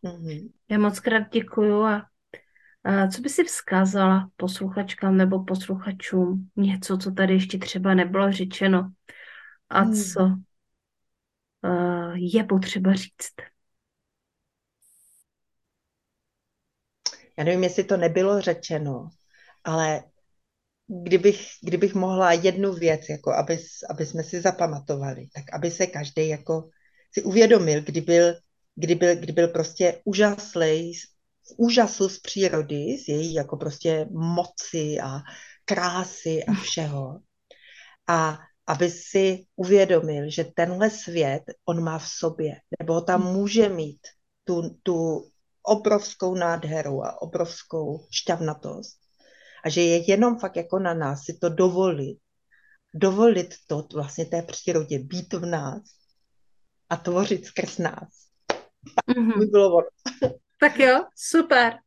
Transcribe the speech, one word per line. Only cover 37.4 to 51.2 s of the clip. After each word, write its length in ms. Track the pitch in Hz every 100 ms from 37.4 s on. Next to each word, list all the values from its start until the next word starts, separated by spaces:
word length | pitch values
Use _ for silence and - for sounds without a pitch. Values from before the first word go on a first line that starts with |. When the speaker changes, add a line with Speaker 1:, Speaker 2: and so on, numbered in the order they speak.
| _ - - - - _ -
Speaker 1:
A 300 | 170 160 156 - _ -
aby 220 | 151 175
si 560 | 170 - 196 190 185 - -
uvědomil, 720 | 180 202 190 175 156 147 147
že 140 | 151 160 -
tenhle 340 | 170 180 214
svět 540 | 214 - 170 143 139 - - -
on 180 | 170
má 160 | 165 160
v 80 | 160
sobě, 480 | - 170 160 156 143 _ -
nebo 140 | 160
ho 80 | 165
tam 200 | 175 180
Speaker 2:
Hmm. 100 | 190
Speaker 1:
může 360 | 185 202 214 208
mít, 300 | 180 151 143 - _ _ _
tu, 180 | - 175 165 -
tu 380 | - 170 165 156 - _ _ _
obrovskou 720 | - 208 208 208 208 - 185 185
nádheru 680 | 170 170 160 156 143 135 -
a 160 | -
obrovskou 840 | 165 175 170 - - 165 151 143 -
šťavnatost. 840 | - - 170 160 151 - - 214 - _ _ _ _ - - 160
A 40 |
že 120 | 156
je 300 | 170 170 170
jenom 280 | 196 240 233
fakt 160 | 190 175
jako 240 | 170 190
na 140 | 185
nás 300 | 165 147 143